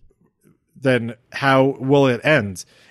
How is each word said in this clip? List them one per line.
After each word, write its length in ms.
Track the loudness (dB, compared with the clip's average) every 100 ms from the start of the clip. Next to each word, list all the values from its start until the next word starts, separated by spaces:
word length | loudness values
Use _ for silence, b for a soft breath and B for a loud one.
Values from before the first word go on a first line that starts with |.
| _ _ _ _ _ _ _
then 400 | -6 -2 0 -2 -12 _
how 440 | -4 0 2 2 -2
will 300 | 0 2 2
it 160 | 0
end?" 400 | 0 0 -2 -10 -18 b b